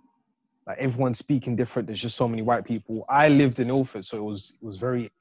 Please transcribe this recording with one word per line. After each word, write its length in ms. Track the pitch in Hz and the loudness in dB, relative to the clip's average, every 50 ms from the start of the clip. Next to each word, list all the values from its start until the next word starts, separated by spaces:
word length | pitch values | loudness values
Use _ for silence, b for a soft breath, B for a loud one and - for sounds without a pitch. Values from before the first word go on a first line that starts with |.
| _ _ _ _ _ _ _ _ _ _ _ _ _ - | _ _ _ _ _ _ _ _ _ _ _ _ _ -12
like, 100 | 95 - | -8 -4
everyone's 400 | 135 135 120 120 135 127 120 - | -2 -2 0 0 0 0 0 -4
speaking 380 | - - 147 131 - 127 120 | -2 0 0 0 0 -2 -2
different. 320 | 107 123 113 - 127 110 - | -2 -2 -2 -2 -4 -4 -4
There's 120 | 107 101 | -6 -6
just 140 | - 117 - | -6 -6 -2
so 120 | - 131 117 | -2 -2 0
many 160 | 117 113 110 | 0 -2 0
white 200 | 117 120 110 95 | 0 0 0 0
people. 400 | - 120 110 - - 113 113 - - | -2 -6 -6 -4 -6 -8 -8 -4 0
I 180 | 131 143 151 156 | 4 6 6 8
lived 300 | 143 139 143 135 117 - | 8 8 6 6 4 0
in 100 | 123 117 | -2 0
Ilford, 340 | 131 135 135 127 - 107 95 | 2 0 0 0 -4 -8 -8
so 120 | - - 110 | -8 -6 -6
it 60 | 104 | -6
was, 320 | 107 107 98 - - - _ | -6 -6 -6 -8 -12 -14 _
it 40 | - | -14
was 120 | 110 101 95 | -12 -10 -6
very 340 | 113 123 127 123 117 104 - _ | -4 -2 -2 -2 -4 -6 -10 _